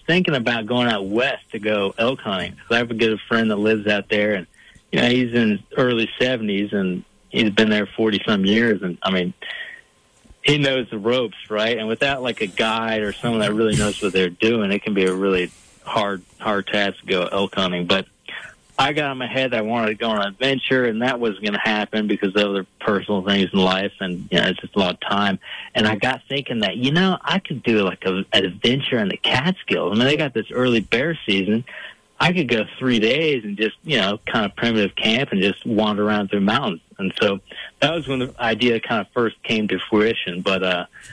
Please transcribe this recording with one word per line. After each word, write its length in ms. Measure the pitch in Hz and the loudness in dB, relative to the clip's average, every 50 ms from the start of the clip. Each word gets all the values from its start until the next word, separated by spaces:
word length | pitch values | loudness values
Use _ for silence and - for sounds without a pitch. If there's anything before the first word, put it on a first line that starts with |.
| - | 0
thinking 280 | - 165 185 180 170 151 | 2 2 2 4 2 0
about 320 | 127 113 120 120 113 110 | 0 0 0 -2 -2 -2
going 220 | 104 123 123 123 120 | 0 0 2 2 2
out 180 | 110 101 98 | 0 -2 -2
west 440 | 98 104 117 131 139 120 - - - | -2 0 0 2 0 -2 -4 -8 -12
to 60 | - 107 | -10 -4
go 360 | 101 107 107 104 98 95 - - | -2 0 0 2 0 -2 0 0
elk 220 | 113 127 139 - | 0 0 0 -2
hunting. 320 | - 110 95 92 87 92 | -4 -4 -4 -4 -4 -6
'Cause 240 | - - - - 117 | -8 -10 -4 0 0
I 20 | 117 | 0
have 120 | 120 117 | 0 0
a 40 | 120 | 0
good 260 | 110 113 110 107 98 | 0 2 2 0 -2
friend 280 | - - 120 113 113 110 | -2 -2 0 2 2 2
that 60 | 107 | 2
lives 300 | 101 104 110 110 107 101 104 | 2 2 2 2 2 2 0
out 200 | 104 101 98 - | 0 0 0 -2
there, 260 | 107 104 104 107 104 | 0 0 2 0 0
and, 120 | 95 82 - _ _ - - - - _ - | -2 -4 -8 _ _ -20 -20 -20 -20 _ -4
you 80 | - 135 | -2 0
know, 80 | 123 120 | 2 4
he's 240 | 123 127 127 117 | 4 2 2 2
in 180 | 117 120 113 107 | 2 2 4 4
his 100 | 104 98 - - - | 2 0 -4 -6 0
early 320 | - 131 123 120 113 110 - - - | 0 2 2 2 0 0 -2 -2 -2
seventies, 520 | 127 127 131 117 110 104 98 98 104 101 | 0 0 0 -2 -2 -2 0 0 -2 0
and 320 | 107 101 95 92 90 92 - _ _ _ _ - | 0 0 0 0 -2 -4 -8 _ _ _ _ -6
he's 200 | - 127 117 107 | -2 0 2 2
been 200 | 98 110 110 107 | 4 4 2 4
there 160 | 107 107 101 | 4 0 0
forty-some 580 | - - - 113 110 101 95 - - 107 98 95 | -4 -2 0 0 2 2 0 0 0 2 2 4
years. 380 | 98 104 113 120 117 104 90 | 4 4 4 4 2 2 0
And, 160 | 95 90 85 - | -2 -6 -6 -4
I 80 | - 95 | -4 -2
mean, 220 | 95 92 90 92 - - - - - - - - - - - _ _ _ _ _ _ _ _ - - _ | 0 0 -2 -2 -6 -8 -14 -14 -12 -12 -12 -14 -16 -20 -20 _ _ _ _ _ _ _ _ -20 -16 _
he 160 | - 139 147 147 | 0 2 2 4
knows 320 | 139 139 131 131 117 - | 2 2 2 0 -2 -4
the 80 | 117 107 | -6 -2
ropes, 380 | 98 117 123 127 120 104 - - - - | 0 2 2 2 0 -2 -6 -10 -10 -4
right? 300 | 107 104 110 117 120 110 | -2 0 0 0 0 -2
And 100 | 110 110 | -2 -4
without, 340 | 113 - 143 139 139 131 | -2 0 0 0 0 -2
like, 180 | 127 123 113 - | -2 -4 -4 -4
a 40 | 110 | -4
guide 560 | 95 - - 113 110 110 113 113 113 113 110 | -6 -2 -2 0 0 0 0 0 0 0 0
or 100 | 104 101 | -2 -2
someone 280 | 95 - - 120 117 110 | -4 -4 -2 0 0 2
that 140 | 104 104 107 | 2 2 2
really 220 | 110 113 110 104 | 2 2 2 4
knows 260 | 104 104 104 95 - | 2 2 0 0 -2
what 100 | 107 95 | -4 0
they're 160 | 90 95 92 90 | 2 2 0 0
doing, 420 | 87 - 113 110 117 113 104 95 | 0 0 2 2 2 2 0 0
it 120 | 101 104 | -2 -2
can 100 | - 110 | -2 0
be 140 | 101 98 92 | 0 2 2
a 80 | 92 92 | 2 2
really 360 | 92 98 98 95 90 90 80 - - - - - - - | 2 0 2 2 0 0 -4 -8 -16 -20 -20 -20 -18 -10
hard, 380 | - - 113 104 101 98 92 90 _ - - | -4 -2 -2 0 -2 -4 -6 -10 _ -16 -8
hard 280 | - 113 104 98 98 | -4 -2 -2 -2 -2
task 340 | - - 104 101 98 95 - | -2 -2 -2 0 -2 -4 -6
to 60 | - | -4
go 160 | - 98 92 87 | -2 0 0 0
elk 280 | - - 98 98 95 - | 0 0 -2 -2 -2 -2
hunting. 320 | 98 95 90 92 87 87 | -2 -2 -2 -2 -2 0
But 200 | 85 98 95 - - _ _ - - - - - - - _ _ _ - - | 0 0 -2 -2 -6 _ _ -18 -16 -14 -14 -16 -16 -20 _ _ _ -2 0
I 140 | 135 143 | 0 0
got 200 | 151 156 151 139 | 0 0 -2 -2
in 60 | 131 127 | -4 -4
my 100 | 127 117 | -6 -4
head 240 | 107 131 131 127 | -2 -2 -2 0
that 60 | 123 113 | 0 0
I 40 | |
wanted 260 | 107 110 117 120 113 107 | 0 0 0 0 0 0
to 60 | 110 | -2
go 160 | 104 117 113 | -2 -2 -2
on 100 | 110 104 | 0 0
an 60 | 101 101 | -2 -4
adventure, 560 | 98 - 131 135 135 131 - - 131 127 123 | -4 -2 0 0 0 0 0 2 2 2 2
and 180 | 117 107 113 | 2 0 0
that 180 | 120 131 131 120 | 0 0 0 0
wasn't 240 | 120 113 98 - 104 | 0 -2 -2 -2 -4
gonna 160 | 104 104 101 | -2 -2 0
happen 460 | - 110 107 107 104 - - 107 107 104 | 0 0 0 0 -2 -2 -2 -2 0 0
because 220 | 104 - 104 98 | 0 0 0 0
of 60 | 92 | 2
other 300 | 104 104 101 98 98 90 _ _ - | 2 2 2 0 -2 -4 _ _ -6
personal 420 | - 110 104 95 - - 104 95 | -2 0 0 0 0 0 -2 0
things 280 | 90 101 101 101 95 90 | 0 2 2 2 2 2
in 80 | - 98 | 2 2
life, 320 | 92 92 92 95 101 101 - - | 4 4 2 0 -2 -4 -6 -6
and, 280 | 98 90 90 90 - - | -6 -6 -6 -6 -6 -2
you 80 | 92 - | 0 0
know, 100 | - 92 | 0 0
it's 120 | 92 - | -2 -4
just 140 | - 87 - | -8 -4 -2
a 40 | 104 | 0
lot 160 | 95 90 87 | 0 0 -2
of 60 | - | -4
time. 380 | - - 101 101 101 101 95 - - - - - - - - | -4 -2 0 0 2 0 0 -2 -6 -12 -14 -14 -12 -6 -2
And 120 | - 107 | 0 2
I 80 | 107 110 | 2 2
got 280 | 98 117 127 131 127 - - | 0 0 -2 -2 -2 -6 -6
thinking 300 | 135 139 131 - 123 113 | -6 -6 -4 -4 -2 -2
that, 160 | 104 95 90 | 0 -2 0
you 140 | 117 127 139 | 0 0 2
know, 280 | 147 175 190 190 180 - | 4 4 4 4 2 0
I 160 | - 147 165 190 | -2 -2 -2 -2
could 240 | - - 160 117 | -2 -4 -8 -4
do, 200 | - 120 113 104 98 | 0 2 2 4 2
like, 200 | 92 90 - - | 2 -2 -2 -2
a, 200 | 95 92 95 95 - | -2 -2 -2 -2 -2
an 120 | - 104 95 | -2 -2 -2
adventure 540 | 90 90 101 - 117 127 139 - - 135 117 | -2 -4 0 0 0 0 0 -2 -2 -2 -2
in 100 | 104 95 | -2 -2
the 80 | 87 | -4
Catskills. 760 | - - - 127 127 143 185 190 - - - 104 85 87 90 | -2 -2 -2 0 0 0 -2 -2 -4 -4 -4 -2 -2 0 0
I 20 | 101 110 | 0 2
mean, 80 | 123 | 2
they 100 | 139 151 | 2 2
got 180 | 151 156 131 - | 0 -2 -2 -2
this 160 | 110 107 - | -4 -6 -4
early 300 | - 123 127 127 120 113 | -2 0 0 2 2 0
bear 360 | 95 - 117 117 143 170 160 - - | 0 0 -2 0 0 -2 -4 -4 -2
season. 400 | - 98 98 92 98 107 117 123 - - - - - - _ _ _ _ - | -2 0 0 2 2 0 0 -2 -6 -14 -16 -16 -16 -18 _ _ _ _ 0
I 140 | 143 170 | 0 2
could 160 | 180 185 147 120 | 2 2 2 2
go 160 | 120 110 104 - - - | 0 0 0 -4 -6 -2
three 220 | 131 127 120 110 | 0 2 4 4
days 420 | 107 113 131 151 165 156 143 120 107 | 4 4 2 2 2 2 0 0 -2
and 120 | 104 101 | -6 -2
just, 200 | 101 110 104 - _ | 0 -2 -2 -2 _
you 160 | - 160 143 110 | -4 -2 0 2
know, 200 | 92 98 101 - - | 2 0 0 -4 -4
kind 180 | - - 117 107 | -2 -2 0 0
of 100 | 98 - | 0 -2
primitive 400 | - 120 117 113 110 101 92 - | -2 0 0 2 2 2 0 -2
camp 380 | - - 107 110 127 139 - | -2 0 0 2 2 0 0
and 100 | 107 95 | 0 2
just 240 | 92 101 92 - - | 2 2 0 -2 -2
wander 400 | 123 113 104 110 107 104 101 104 | 0 2 2 2 2 2 0 2
around 240 | 107 107 104 101 98 | 2 2 0 0 0
through 120 | 104 101 | 0 2
mountains. 380 | 98 101 113 117 135 107 87 80 _ _ - | 2 2 2 2 0 -2 -4 -6 _ _ -10
And 160 | - 98 92 - - | -6 -6 -4 0 2
so 200 | 110 101 98 98 - - - - - - _ - | 2 2 2 0 -6 -14 -16 -16 -16 -12 _ -2
that 120 | 139 147 | 0 0
was 140 | 165 170 135 | 0 -2 -2
when 140 | 127 135 127 | -2 -2 -2
the 140 | 123 - - - | -4 -6 -6 -4
idea 400 | 123 113 113 104 123 123 117 110 | -2 -2 0 2 2 2 2 2
kind 220 | - - 120 107 | 0 -2 -2 -2
of 80 | 101 - | -2 -2
first 300 | - 123 117 107 - _ | -2 0 0 0 -2 _
came 240 | - - 117 110 107 92 | -4 -2 -2 0 0 0
to 120 | 95 90 - - | -2 -2 -2 0
fruition. 500 | 110 104 107 113 113 - - 95 87 90 | 2 4 4 4 2 -2 -4 -6 -6 -4
But, 220 | 92 98 95 92 | -2 0 0 0
uh, 240 | 92 90 90 87 85 - - - - - | 0 0 0 -2 -4 -8 -14 -20 -20 -20